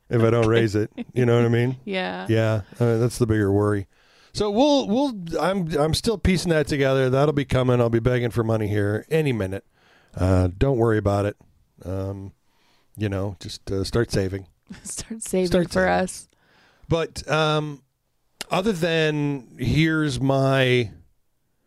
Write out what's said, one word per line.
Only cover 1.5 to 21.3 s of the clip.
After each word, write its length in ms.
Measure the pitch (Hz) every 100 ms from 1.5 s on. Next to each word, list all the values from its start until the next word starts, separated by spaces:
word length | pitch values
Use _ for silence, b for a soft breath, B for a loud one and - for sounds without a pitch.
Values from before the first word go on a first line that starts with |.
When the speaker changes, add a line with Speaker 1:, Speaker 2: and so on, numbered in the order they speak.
| 117 120 131
Speaker 2:
Yeah. 420 | - 190 180 90 95
Speaker 1:
Yeah, 320 | 110 113 110 - -
uh, 180 | 120 113
that's 200 | 120 -
the 100 | 113
bigger 240 | 110 98
worry. 360 | 101 104 104 92 b b b b
So 160 | - 208
we'll, 380 | 208 294 285 196
we'll, 260 | 220 285 214 165 -
I'm, 260 | 185 196 160 160
I'm 160 | 156
still 240 | 156 - 208
piecing 340 | - 185 180
that 160 | 156 147
together. 420 | 151 135 135 131
That'll 240 | 131 151
be 100 | 147
coming. 380 | 135 131 127 123
I'll 80 | 117
be 100 | 117
begging 300 | 117 123 120
for 140 | 117 113
money 220 | 110 107
here 360 | 104 101 107 -
any 220 | 160 147
minute. 320 | 113 95 95 - b b b b -
Uh, 320 | 92 92 92 90
don't 200 | 135 131
worry 200 | 117 107
about 280 | 101 101 101
it. 100 | - _ _ _ -
Um, 480 | 85 95 95 98 98 - _ _ _ _ _ -
you 140 | 104
know, 260 | 98 98 90
just, 280 | - - -
uh, 120 | 98
start 260 | 92 117 117
saving. 360 | - 95 98 95 _ -
Speaker 2:
<laughs> 180 | -
Start 380 | - - - 226
saving 260 | - 185 180
Speaker 1:
Start 180 | 180 170
Speaker 2:
for 140 | 190
Speaker 1:
saving. 80 | 185
Speaker 2:
us. 400 | 180 185 - - b b b b b b
Speaker 1:
But, 420 | 165 160 - -
um, 520 | 156 156 151 151 143 _ _ _ _ _ - -
other 220 | 160 196
than 880 | 180 170 165 156 151 147 139 - -
here's 640 | 113 135 160 156 151 123
my 680 | 135 135 135 135 127 123 110 87 _ _ _